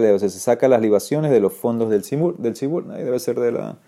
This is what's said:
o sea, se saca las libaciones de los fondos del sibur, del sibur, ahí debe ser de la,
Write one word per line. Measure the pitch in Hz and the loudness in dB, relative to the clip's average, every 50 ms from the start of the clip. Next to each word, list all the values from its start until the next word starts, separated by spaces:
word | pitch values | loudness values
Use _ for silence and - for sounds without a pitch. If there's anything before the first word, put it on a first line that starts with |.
| 117 107 101 | 6 6 4
o | 95 | 4
sea, | 104 98 | 2 -2
se | 90 92 | -4 -2
saca | - 123 120 - 135 | 0 0 0 2 4
las | 131 127 113 | 4 4 4
libaciones | 113 107 104 98 - - 143 151 156 151 | 4 4 2 2 2 0 -2 0 2 4
de | 135 113 | 4 4
los | 98 95 - | 4 2 -2
fondos | - - 120 117 117 113 110 | -2 -4 -4 -2 -2 -2 0
del | 107 104 - | 0 -2 -2
sibur, | - 139 143 165 170 175 - | -2 -4 -2 -2 -2 -2 -2
del | 117 117 107 | -4 -6 -4
sibur, | - 135 139 165 175 - - 107 | -4 -6 -4 -4 -6 -8 -8 -10
ahí | - - | -10 -6
debe | 131 127 127 | -4 -4 -4
ser | - - 120 123 | -4 -4 -4 -2
de | 123 117 117 | -2 -2 -2
la, | - - - - - _ | -2 -6 -8 -12 -14 _